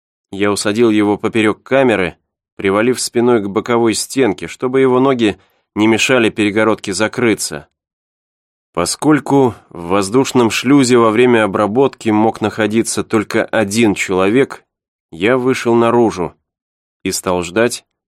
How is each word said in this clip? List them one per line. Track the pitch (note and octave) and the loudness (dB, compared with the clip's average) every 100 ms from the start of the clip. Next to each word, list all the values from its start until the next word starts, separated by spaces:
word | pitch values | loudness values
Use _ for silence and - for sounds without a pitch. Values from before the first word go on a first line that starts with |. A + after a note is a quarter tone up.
| _ _ _ | _ _ _
Я | G2 G2+ | -4 -2
усадил | G2+ G#2+ G#2 A#2+ | -2 -2 2 2
его | G#2+ G#2 G2+ | 4 2 0
поперёк | A2 A2+ G#2+ - | -2 -2 -2 -2
камеры, | - C3 C3 G#2 F2 - _ _ _ - | -2 0 2 2 -2 -6 _ _ _ -6
привалив | F#2+ G2 A#2+ A#2+ | -2 0 0 -2
спиной | - A#2+ A#2+ A#2+ | -4 0 2 2
к | G2+ | 0
боковой | G2 G2+ A#2 A#2 | -6 -2 0 0
стенке, | G2+ - C3+ A#2+ F#2 E2+ | 0 -4 -2 -2 -2 -8
чтобы | - C3 C3 | -8 -4 0
его | C3+ B2+ | 2 2
ноги | C3+ B2+ G#2+ F#2 _ _ _ | 0 2 0 -2 _ _ _
не | G2+ A2 | 0 2
мешали | A2 - B2+ A2 | 2 2 2 0
перегородке | F#2 G#2 G2+ A2 G#2 - | 0 -2 0 0 -2 -6
закрыться. | F#2 G#2+ - A#2+ G2 - D2 - _ _ _ _ _ _ _ _ _ _ | -4 -4 -2 0 0 -4 -12 -16 _ _ _ _ _ _ _ _ _ _
Поскольку | - F2 - C#3+ D3 - C#3 C3 G2 _ | -6 -4 -2 0 0 2 0 0 -2 _
в | - E2+ | -16 -4
воздушном | G2 F#2+ A#2+ C3+ C3 A2+ | -2 0 0 0 0 0
шлюзе | G2 A#2+ C#3+ B2 A#2+ | 0 2 2 4 4
во | A2+ | 4
время | G#2+ B2 A#2 | 2 2 2
обработки | G#2+ G2 G#2 A2+ C3+ - A2+ | 2 0 -2 0 -2 -2 -2
мог | G#2 A2+ - | 0 0 0
находиться | G#2+ - G#2+ A2 G#2+ - | -4 -2 -2 0 -2 -4
только | G2 A2 G2 A2 | -2 -2 -2 -4
один | - A2+ G2+ G#2+ A2+ | -2 -2 -2 0 0
человек, | F2+ - F#2 F#2+ A#2+ C3+ - _ _ _ _ _ | 0 -2 0 0 2 0 -4 _ _ _ _ _
я | D#2+ G2 C3 | -4 0 0
вышел | B2+ B2+ A#2+ | 0 -2 0
наружу | A#2 A#2 A#2+ A2+ F#2 D#2+ - _ _ _ _ _ _ | 2 4 2 2 0 -8 -10 _ _ _ _ _ _
и | F#2+ | -8
стал | F#2 - F2+ | -6 -4 -4
ждать, | F2 F#2 A#2 - - _ | -2 0 0 -2 -12 _